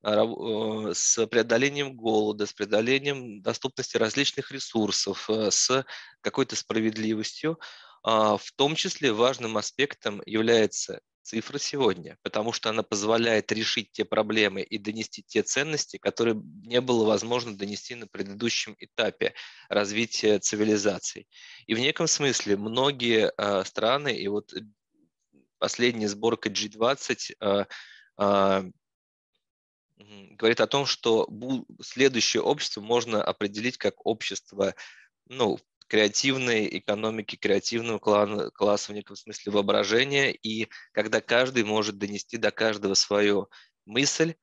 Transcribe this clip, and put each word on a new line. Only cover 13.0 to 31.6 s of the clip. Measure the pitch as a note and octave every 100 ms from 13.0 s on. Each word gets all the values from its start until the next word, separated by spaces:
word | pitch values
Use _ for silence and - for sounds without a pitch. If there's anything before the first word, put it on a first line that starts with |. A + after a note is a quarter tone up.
| G#2+ A2+ A#2 A2 -
решить | A2 A2 - G#2
те | - G#2
проблемы | G#2+ G#2+ A2 G#2 G2
и | - A2
донести | G2+ A2 G#2+ -
те | - -
ценности, | C#3 C3+ D3 D3+ - G2
которые | G2+ - A#2 A2 - E2+ A2
не | A#2+
было | B2+ A#2+ G#2+
возможно | G#2 A2+ B2 A#2+ G2+
донести | G2 G#2 - A#2+
на | G#2+
предыдущем | G2 G2 G2+ A#2 - - G#2
этапе | - - G#2+ - - - - - -
развития | G2+ G2+ G#2 A#2 - A2 G#2
цивилизаций. | - G#2+ A2 G#2+ G2+ F#2 - - - - - - -
И | A2
в |
неком | C3+ D#3+ D#3+
смысле | - C#3+ A#2 - G2+
многие, | G#2 A#2 C3+ C#3 A#2+ A2 G2+ -
а, | G2+ G2+ F#2+
страны, | - G#2+ C#3 C#3+ A2
и | G2
вот | G#2 - F#2+ G#3+ _ _ _ _ _ _ _ _ _
последняя | G2 - A#2+ A#2 G#2+
сборка | G2+ A2 A#2 A2
G | G2+ G#2
двадцать, | G#2+ A#2 C#3 - A#2+ - -
а, | G#2 G2+ G2 - - - _ -
а, | G2+ G2+ G2 F#2+ F#2 - _ _ _ _ _ _ _ _ _ _ _ _
м, | G#2 G#2 G2 -
говорит | A2 A#2
о | A2
том, | C#3 C3+
что | - A#2 A2+ -
бу-, | G#2+ B2 C3